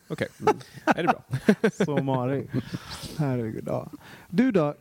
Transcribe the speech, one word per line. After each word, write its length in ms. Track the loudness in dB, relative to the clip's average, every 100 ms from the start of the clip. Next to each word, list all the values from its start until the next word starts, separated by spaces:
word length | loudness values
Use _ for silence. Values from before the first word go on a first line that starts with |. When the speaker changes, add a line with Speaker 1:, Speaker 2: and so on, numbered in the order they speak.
| _
Speaker 1:
okej. 200 | -6 -6 -2
Speaker 2:
Mm. 140 | 0 0 -4 -6 0
Speaker 1:
Är 180 | 2
det 100 | 2
bra? 100 | 0 -2 -2 2 4 2
Speaker 3:
<laughs> 160 | 0 0
Så 180 | 0
marig. 460 | 2 0 0 -2 -2 -4 -4 -10 -10 -12 -12 -4
Herregud, 460 | -2 0 -2 -6 -4
ja. 220 | -6 -6 -14 -18 -20 -4
Du 220 | 2 4
då, 220 | 4 2 -2